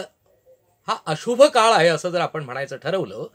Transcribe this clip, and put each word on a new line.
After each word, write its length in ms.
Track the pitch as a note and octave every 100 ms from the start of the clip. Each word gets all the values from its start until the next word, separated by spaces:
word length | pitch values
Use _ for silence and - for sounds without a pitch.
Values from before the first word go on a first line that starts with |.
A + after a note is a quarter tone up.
| F#3+ _ _ _ _ _ _ _ -
हा 80 | A3 -
अशुभ 380 | D#3 - A#3+
काळ 280 | D4 A#3+ A3
आहे 160 | G#3 E3+
असं 220 | D#3 F3+
जर 100 | E3+
आपण 240 | D#3 D#3
म्हणायचं 340 | C3+ B2+ C3+ C#3
ठरवलं, 500 | D3 F#3 B2 G#2 D3